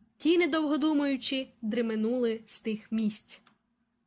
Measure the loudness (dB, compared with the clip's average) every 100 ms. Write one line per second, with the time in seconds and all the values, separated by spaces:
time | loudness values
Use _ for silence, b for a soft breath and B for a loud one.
0 | _ -2 2 4 4 2 2 2 2 2
1 | 2 0 -2 -4 -6 _ -4 -2 -2 -2
2 | 0 0 0 -2 -4 -4 -2 -6 -4 -2
3 | -2 -4 -8 -14 _ _ _ _ _ _